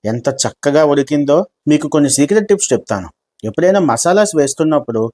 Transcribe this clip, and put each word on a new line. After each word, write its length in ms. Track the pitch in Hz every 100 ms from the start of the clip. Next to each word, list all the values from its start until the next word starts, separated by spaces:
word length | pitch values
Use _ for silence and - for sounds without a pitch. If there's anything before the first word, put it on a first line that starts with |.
ఎంత 240 | 104 120 139 131
చక్కగా 380 | 113 - 143 143 156
ఉడికిందో. 460 | 143 139 147 143 151 202 _ -
మీకు 160 | 147 147
కొన్ని 160 | 151 143 135
సీక్రెట్ 320 | 143 214 202
టిప్స్ 220 | 202 -
చెప్తాను. 340 | 117 - 101 87 _ _ _
ఎప్పుడైనా 360 | 110 107 180 196 160
మసాలాస్ 440 | 110 170 196 208 160
వేస్తున్నప్పుడు 640 | 139 - 156 147 120 113 117